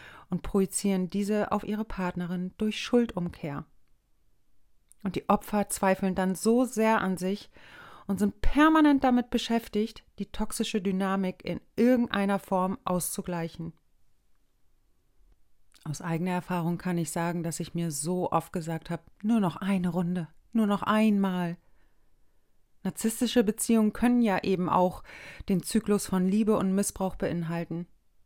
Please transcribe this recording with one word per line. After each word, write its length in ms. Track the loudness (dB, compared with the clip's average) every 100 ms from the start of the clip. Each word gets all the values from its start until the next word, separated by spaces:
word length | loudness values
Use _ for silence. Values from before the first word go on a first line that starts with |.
| -20 -20 -8
und 140 | -6
projizieren 640 | -2 0 0 0 0 0 0
diese 440 | -2 -2 0 0
auf 120 | -2
ihre 200 | -2 -6
Partnerin 680 | -6 -4 -4 -4 -6 -6 -6 -4
durch 220 | -4 -4
Schuldumkehr. 840 | 0 2 2 -2 -8 -6 -8 -8 -12 _ _ _ _ _ _ _ _ -20 -20 _ _ -10
Und 120 | -6 -4
die 120 | 0
Opfer 400 | 0 0 -2 -2
zweifeln 460 | 0 0 2 0
dann 200 | 0 -2
so 300 | 0 2 2
sehr 360 | 2 0 2 2
an 160 | 0 -2
sich 340 | -4 -6 -8 -20 -20 -20 -20 -12 -6
und 120 | 0
sind 220 | -2 4
permanent 640 | 4 6 6 8 6 6
damit 260 | 4 2 2
beschäftigt, 720 | -2 0 -2 -2 -4 -4 -6 -18 -12
die 140 | -8
toxische 480 | -4 -4 -4 -2 -2
Dynamik 640 | -2 0 0 0 -2 -4
in 160 | -6 -8 -6 2
irgendeiner 640 | 4 4 2 0 0 0
Form 400 | 0 0 0 -2
auszugleichen. 920 | -2 -2 -2 -6 -6 -6 -6 -8 -12 -14 _ _ _ _ _ _ _ _ _ _ _ _ _ _ _ _ -20 -20 -20 -14
Aus 160 | -10 -8
eigener 300 | -4 -4 -2
Erfahrung 480 | -4 -2 -2 -2 -2
kann 180 | -2 -2
ich 140 | -2
sagen, 320 | -2 -2 -2
dass 180 | -4 -6
ich 140 | -6
mir 160 | -4 -4
so 420 | -4 -4 -2 0
oft 200 | -2 -2
gesagt 340 | -6 -6 -8 -6
habe, 140 | -10 _ _
"Nur 180 | 0 2
noch 160 | 2 0
eine 340 | -2 0 0
Runde, 380 | 0 0 -2 -6 -12 _
nur 140 | 0 2
noch 160 | 2
einmal." 760 | 2 4 4 4 2 0 -2 -6 _ -20 _ _ _ _ -20 _ _ _ _ _
Narzisstische 640 | -8 -4 -4 -2 0 2
Beziehungen 480 | 2 0 2 4 2
können 300 | 2 2 4
ja 200 | 2 2
eben 280 | 0 0 2
auch 340 | 2 2 0 -14 -18 -18 -10 -2
den 120 | -2
Zyklus 440 | 0 -2 0 0 0
von 200 | 0 2
Liebe 300 | 2 2 2
und 180 | 2
Missbrauch 420 | 0 -2 -4 -6 -4
beinhalten 680 | -4 -4 -4 -4 -6 -8 -10 _ _ _